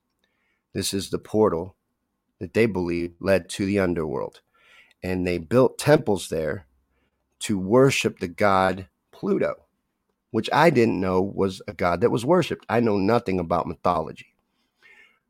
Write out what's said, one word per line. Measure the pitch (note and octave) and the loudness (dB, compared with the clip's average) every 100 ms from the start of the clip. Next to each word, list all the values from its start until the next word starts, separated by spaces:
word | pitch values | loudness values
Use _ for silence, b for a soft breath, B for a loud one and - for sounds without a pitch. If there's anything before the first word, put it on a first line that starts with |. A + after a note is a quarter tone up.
| _ _ _ _ _ _ _ | _ _ _ _ _ _ _
This | G2+ F#2+ | -8 -6
is | G2 F2 | -6 -6
the | F2+ | -8
portal | - G#2+ G#2 E2 F#2 - _ _ _ _ _ - | -2 2 2 0 -6 -14 _ _ _ _ _ -14
that | F#2 | -4
they | G#2 A#2 | 0 2
believe | F2+ F2 E2+ F2 - | 0 -2 -4 -6 -4
led | F#2 F#2+ - | 0 0 -2
to | - G2 | -4 -2
the | G2+ | 0
underworld. | F#2 E2+ D#2 B1+ G1+ - _ b b b b b | 0 -2 -4 -6 -8 -12 _ b b b b b
And | F2+ F#2 F2+ | -6 -4 -2
they | F2 | -4
built | D#2+ A#2+ B2 - | 0 2 2 2
temples | - D3 A#2 F#2+ - | 2 2 2 -4 -4
there | E2 D#2 F2+ - _ _ _ _ _ _ - | -4 -4 -6 -12 _ _ _ _ _ _ -10
to | - G2+ | -4 -4
worship | F#2 B2 C#3 - A2 - | 2 4 4 2 -2 -4
the | F#2 | -8
god | E2+ G#2 F#2+ F#2 F#2+ F#2 _ _ | 0 2 4 2 -2 -10 _ _
Pluto, | - F#3+ F#3+ E2+ - _ _ _ _ _ _ _ | -8 -4 -2 -2 -6 _ _ _ _ _ _ _
which | A2 - | -4 0
I | B2 E3 | 2 4
didn't | B2+ A2+ F2+ | 4 2 2
know | F#2 F#2 | 0 0
was | G2 F2 F#2+ F#2+ - | 0 -2 -2 -4 -12
a | |
god | - F2+ F2 | -4 -2 2
that | A#2+ | 0
was | C3 B2 | 0 0
worshipped. | F3+ - - - | 0 0 -6 -2
I | A2 | 0
know | A#2 G2+ | 2 2
nothing | G2 A#2 - F#2 | 2 0 0 -2
about | E2 E2+ D#2 | -2 -2 -4
mythology. | D#2+ F2+ E2 D#2+ B1 - _ _ _ _ _ b b b b | -4 -2 -2 -4 -12 -20 _ _ _ _ _ b b b b